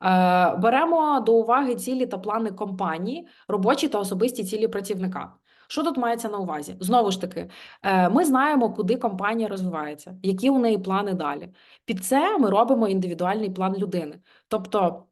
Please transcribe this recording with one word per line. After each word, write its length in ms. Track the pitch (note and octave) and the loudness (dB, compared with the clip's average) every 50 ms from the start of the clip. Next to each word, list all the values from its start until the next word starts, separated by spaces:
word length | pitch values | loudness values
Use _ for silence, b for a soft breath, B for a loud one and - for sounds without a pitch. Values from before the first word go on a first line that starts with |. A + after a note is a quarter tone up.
| - | 2
Е, 520 | F#3 F#3 F#3 F3+ F3+ F3+ F3+ F3+ E3 - | 4 4 6 6 6 6 6 4 4 2
беремо 640 | F3+ F#3+ A#3 B3 C4+ E4 E4 E4+ E4 D#4 D4+ C#4+ C4 | 2 2 4 4 4 4 4 2 2 2 2 2 2
до 140 | A3 A3+ A#3 | 4 4 4
уваги 400 | A3+ A3 A3+ A#3+ C4+ C#4+ B3+ A#3+ | 4 4 4 4 2 2 0 -2
цілі 320 | F#3+ - B3 C4 B3+ B3 | -4 -4 -4 -2 -2 -2
та 120 | A#3+ - F#3+ | -2 -4 -6
плани 320 | F#3 G#3 G#3+ A3+ A3+ G#3+ | -6 -4 -4 -2 -2 -4
компанії, 760 | F#3+ - G#3+ G3 F#3+ F#3 G3 E3+ D#3+ D#3+ F#3 A3+ C#4 E4+ F4 B B B B B | -4 -6 -8 -8 -6 -4 -4 -4 -4 -4 -4 -6 -6 -8 -12 B B B B B
робочі 400 | G#3 G3 F#3+ A3+ C#4+ - E4 C#4+ | -2 0 2 2 2 2 0 -2
та 100 | - G#3 | -2 -2
особисті 460 | G3 F#3+ G3 F#3 A3 B3+ B3 - G3 | -4 -2 -2 0 0 0 -2 -2 -6
цілі 240 | F#3 A3 G#3+ A3 G3+ | -4 -4 -2 -2 -2
працівника. 640 | F3+ G3+ G3 - G#3 F3+ F#3 F#3 F#3 C3+ - - - _ _ b b b b b | -2 -4 -6 -6 -6 -4 -4 -4 -6 -6 -10 -12 -16 _ _ b b b b b
Що 140 | - D4 | -6 -4
тут 140 | D4+ E4 C#4 | -4 -2 -2
мається 320 | C4+ A#3+ A#3 A#3 A#3 A#3 G#3+ | -2 -2 -2 -2 -4 -4 -6
на 100 | G#3 G3+ | -6 -6
увазі? 380 | F#3+ F3 D#3 D3+ D3 F3 F#3+ F#3 | -6 -6 -6 -8 -8 -10 -12 -8
Знову 300 | F#3 F#3 A#3+ B3 A3 G3 | -2 2 2 2 2 2
ж 100 | F#3 F#3 | 0 -4
таки, 300 | F3+ F3+ - E3+ F3 - B B B B B B | -6 -8 -8 -8 -12 -12 B B B B B B
е, 260 | B G3 F#3+ F#3 F3+ F3 | B 0 2 4 4 4
ми 160 | G3+ D4+ F4+ | 4 4 4
знаємо, 460 | D4+ C4 B3+ C4+ D4+ D4+ C4+ A#3 G#3 | 4 4 2 4 2 2 2 2 0
куди 260 | F#3+ - F#3+ F3+ B3 | 0 -2 0 0 0
компанія 520 | B3+ B3 A3 G3 F#3 G3 G#3 A3+ A3+ A3+ G#3 | 0 -2 -4 -4 -2 -2 -2 -2 -2 -2 -4
розвивається, 680 | G3+ F#3+ F#3 F3+ E3 D#3 D3+ D3 D3+ - - F3+ F#3 F#3 | -4 -4 -4 -4 -4 -4 -6 -8 -10 -12 -16 -18 -12 -6
які 280 | - F#3+ G3 F#3 A#3 C4+ | -2 -2 -2 0 2 2
у 80 | C#4 C4 | 2 4
неї 200 | A#3+ A3+ A3 F#3+ | 2 2 2 0
плани 360 | F#3 F#3 F#3+ G3 G#3 G3+ F#3 | 0 -2 -2 -2 -2 -2 -4
далі. 340 | F#3 D#3 D3 C#3+ D3+ E3+ F3 b b b b b b b | -4 -4 -4 -6 -6 -10 -16 b b b b b b b
Під 200 | - G#3+ F#3 - | -8 -8 -6 -2
це 340 | - B3+ C#4 E4 G4 A4 F4+ | 0 2 2 2 2 2 2
ми 120 | B3 G3 | 2 4
робимо 380 | G3 G#3 A#3+ A#3+ C4+ A#3 A3+ G3 | 4 4 4 4 4 2 2 2
індивідуальний 600 | F#3+ F#3+ F#3 F3+ F3 E3 F3+ F3+ G3+ A3 G#3+ F#3+ | 0 0 -2 -4 -4 -2 -2 -2 -2 -2 -4 -6
план 260 | F#3 F#3 F#3 F#3+ G3 | -4 -2 -2 -2 -2
людини. 420 | F#3+ G3+ F#3 F3 F3 D#3 D3 D#3 F3+ b b b b b b | -2 -4 -4 -4 -6 -6 -8 -12 -16 b b b b b b
Тобто, 560 | A3 G#3+ F#3 - - G#3 F#3 E3+ F3 - - _ | -6 -6 -4 -2 0 2 2 0 0 -4 -10 _